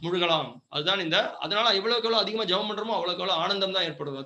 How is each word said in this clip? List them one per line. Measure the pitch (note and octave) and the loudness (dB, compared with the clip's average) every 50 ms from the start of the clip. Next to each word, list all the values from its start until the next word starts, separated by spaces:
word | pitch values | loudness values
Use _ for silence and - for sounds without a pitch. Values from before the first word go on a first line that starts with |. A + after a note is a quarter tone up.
முழுகலாம். | D3+ E3+ F3+ F#3 F3 E3+ E3 D3+ C3+ A#2+ A#2+ B2+ _ - | -4 -2 0 2 4 4 4 2 0 -2 -8 -14 _ -8
அதுதான் | - D3 D3+ F3+ G3 G3 | -6 -2 0 0 0 0
இந்த, | F3 D#3+ E3 G3 A#3+ - - | 0 2 2 2 2 0 -2
அதனால | - - D#3 G3+ G#3 A#3 A#3 G3+ | -6 -4 -2 0 2 2 4 2
எவ்வளவுக்கு | G3 F#3+ A3+ A#3+ A#3 A3 A3+ | 2 2 2 0 2 2 2
எவ்வளவு | A#3 A3 | 2 2
அதிகமா | G3 G3 A3 A3 A3 | 2 0 0 -2 0
ஜெபம் | F3 F3+ G3 A3+ G#3+ | 0 0 0 0 -2
பண்றோமோ | G#3 G#3 G#3+ A3+ G#3+ F3+ | -4 -4 -2 -2 0 0
அவ்வளவுக்கு | E3+ F3+ F3 F3+ F3+ | 0 -2 -2 -2 -2
எவ்வளவு | F#3+ F3+ D#3+ | -2 0 0
ஆனந்தம் | E3+ F#3+ G3+ G3 G3 F#3+ | 0 0 0 0 0 0
தான் | F#3 F#3+ F3 | 0 0 -2
ஏற்படுது, | E3 D3+ D3 D3+ C#3+ C3+ C3+ C3+ | -2 -4 -6 -8 -8 -8 -8 -4